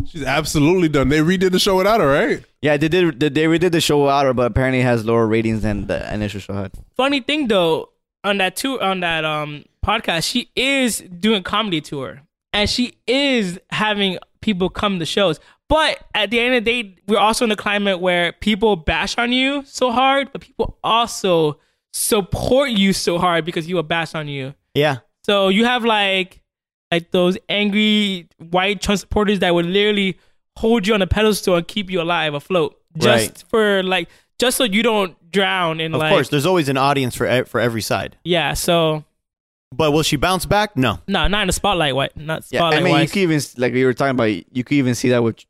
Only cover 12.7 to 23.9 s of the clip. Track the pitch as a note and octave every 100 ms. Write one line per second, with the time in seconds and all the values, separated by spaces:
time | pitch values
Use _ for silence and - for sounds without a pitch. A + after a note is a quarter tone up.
12.7 | - B3 - - C4 C#4+ B3 F#3 - -
13.7 | D3+ G#3+ G3+ G3 F3 - _ - F3+ F#3
14.7 | - G#3 F#3+ D#3+ - F#3+ D3+ _ _ -
15.7 | D#4 D4+ - - G#3 G#3 A#3 A#3+ B3+ A3
16.7 | A#3+ G3+ F#3 - G#3+ G#3+ A3 A#3 G#3 G#3+
17.7 | G3+ G3+ F3+ F3+ F3 E3+ - G#3 G#3+ A3
18.7 | F#3+ D#3 D3 F#3+ - A#3+ B3+ C4+ C#4+ C4+
19.7 | - B3+ A3+ C4+ C#4 C4+ F3+ - - -
20.7 | - D3 A3+ A#3 - G3 E3 D3+ D3 _
21.7 | _ _ - - A3 F#3 - - B3+ C#4
22.7 | G#3+ G3 F#3 - E3+ F3 E3+ D#3+ F3 D#3+
23.7 | F3+ D#3